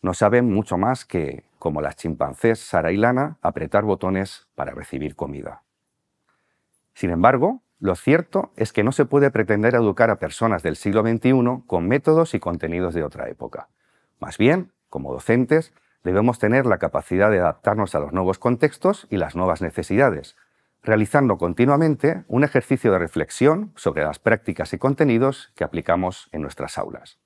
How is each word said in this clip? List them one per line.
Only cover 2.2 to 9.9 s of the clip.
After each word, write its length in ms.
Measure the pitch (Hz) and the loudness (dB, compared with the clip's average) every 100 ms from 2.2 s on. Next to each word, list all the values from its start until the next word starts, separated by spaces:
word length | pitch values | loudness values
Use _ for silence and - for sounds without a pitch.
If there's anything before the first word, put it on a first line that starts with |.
| 71 - 113 - | -6 0 0 0
Sara 320 | - 87 80 | -2 -2 0
y 60 | 95 | 0
Lana, 400 | 117 127 147 160 | 0 0 -4 -4
apretar 420 | 87 - 80 101 | -6 -6 -2 0
botones 640 | 104 95 95 95 98 - _ - | 0 -2 -2 -2 -4 -10 _ -12
para 160 | 67 | -10
recibir 420 | 65 - 67 76 | -10 -12 -8 -8
comida. 480 | - 71 71 - - _ _ _ _ _ _ _ _ _ _ _ _ _ | -8 -10 -10 -14 -16 _ _ _ _ _ _ _ _ _ _ _ _ _
Sin 160 | - 90 | -6 -4
embargo, 520 | 85 107 131 175 254 _ _ | 4 4 4 0 -2 _ _
lo 160 | 98 | -4
cierto 560 | 90 - 160 175 147 - - | -2 2 2 2 -4 -4 -6
es 160 | 113 | -2
que 100 | - | 0
no 80 | 107 | 0
se 140 | 135 | 0
puede 260 | 131 143 139 | 2 4 4
pretender 460 | 127 104 104 113 120 | 2 0 2 4 4
educar 340 | 110 | 2